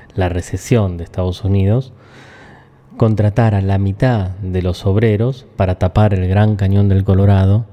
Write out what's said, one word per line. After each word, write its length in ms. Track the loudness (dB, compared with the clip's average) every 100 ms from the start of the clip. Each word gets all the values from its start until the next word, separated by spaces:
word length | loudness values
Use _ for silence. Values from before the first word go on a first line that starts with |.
| -14
la 140 | -6 -4
recesión 680 | -4 -8 -8 -2 0 0 -4
de 60 |
Estados 400 | -10 -6 -6 -4
Unidos 500 | -2 0 2 0 -4 -14 -20 -20 -20 -20 -20 -20 -20 _ _ -2
contratar 600 | 0 2 0 2 2 2
a 60 |
la 160 | 0 0
mitad 580 | -2 -2 0 0 -4 -6
de 200 | -6 -4
los 240 | -4 -2 -2
obreros 580 | 0 2 0 -2 -4 -10 -4
para 240 | -2 0
tapar 340 | -2 2 2
el 140 | 2 0
Gran 260 | 2 2
Cañón 340 | 2 0 2 2
del 140 | 2
Colorado 640 | 2 2 4 4 4 2 -2